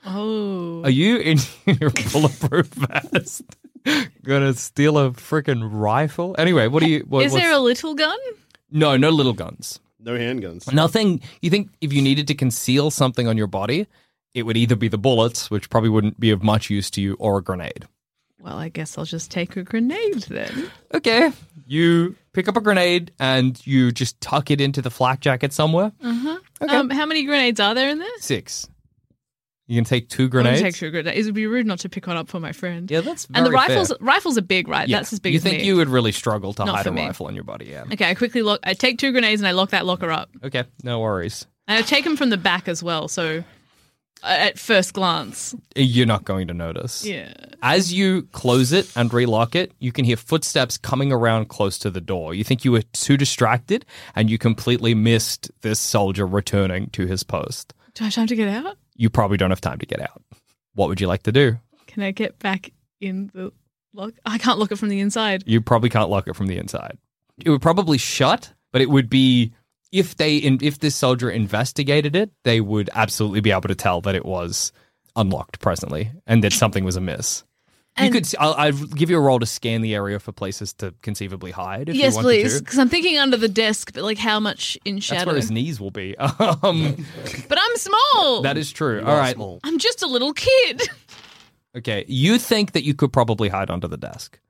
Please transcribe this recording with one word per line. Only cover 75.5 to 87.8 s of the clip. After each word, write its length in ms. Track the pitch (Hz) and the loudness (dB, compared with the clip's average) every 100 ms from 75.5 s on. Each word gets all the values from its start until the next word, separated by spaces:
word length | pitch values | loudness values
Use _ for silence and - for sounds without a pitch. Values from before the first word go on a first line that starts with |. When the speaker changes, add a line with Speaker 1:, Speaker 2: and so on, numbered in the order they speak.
| - | -6
Speaker 2:
presently 500 | - 85 - 76 110 151 - | -4 -2 -4 -6 -6 -8 2
and 180 | 117 | 4
that 100 | 110 | 4
something 300 | - 110 98 | 2 0 0
was 120 | 95 90 | -2 -2
amiss. 480 | 92 76 - - _ _ _ _ _ - | -4 -6 -6 -8 _ _ _ _ _ 0
You 40 | 262 | 2
Speaker 1:
And 80 | |
Speaker 2:
could 120 | 247 156 | 2 0
s-, 100 | - | 0
I'll, 140 | 151 | 0
I'll 180 | 156 151 | 2 0
give 360 | 139 147 147 160 | 0 -4 -2 2
you 80 | 170 | 4
a 20 | |
roll 200 | 139 127 | 4 4
to 80 | 113 | 0
scan 340 | - 117 113 | -4 -4 -2
the 140 | 113 104 | -2 -2
area 240 | 101 101 | -2 -6
for 120 | - | -8
places 400 | - 98 92 101 - | -8 -8 -8 -10 -10
to 180 | 98 87 | -12 -10
conceivably 480 | - 104 101 95 92 | -10 -8 -8 -10 -12
hide 400 | 90 90 98 143 | -10 -8 -8 -4
if 60 | 262 | 0
Speaker 1:
Yes, 160 | 269 | 2
Speaker 2:
you 60 | 107 | 2
wanted 100 | 247 226 | 4 4
Speaker 1:
please, 160 | 214 135 | 2 -2
Speaker 2:
to. 40 | |
Speaker 1:
'cause 140 | - 254 | -2 2
I'm 120 | 254 | 2
thinking 280 | 349 349 311 | 4 2 2
under 200 | 277 247 | 2 2
the 100 | 220 | 2
desk, 440 | 202 220 214 - | 2 0 0 -6
but, 120 | - | -8
like, 160 | 190 214 | -6 -2
how 200 | 220 214 | 0 0
much 380 | 214 - - - - | -2 -4 -8 -8 -8
in 140 | 202 | -6
shadow? 180 | 202 - | -4 -2
Speaker 2:
That's 40 | 180 | 0
where 100 | 151 | 0
his 120 | 113 | 0
knees 300 | 113 139 135 | -2 -4 -4
will 100 | 98 | -8
be. 260 | 101 95 98 | -10 -10 -2
<laughs> 20 | |
Um, 840 | 139 - 220 247 208 165 156 143 151 - - - - | -2 0 0 2 2 2 0 -4 -8 -12 -12 -12 -4
Speaker 1:
But 80 | 294 | 0
I'm 160 | 427 | 2
small. 640 | 480 | 0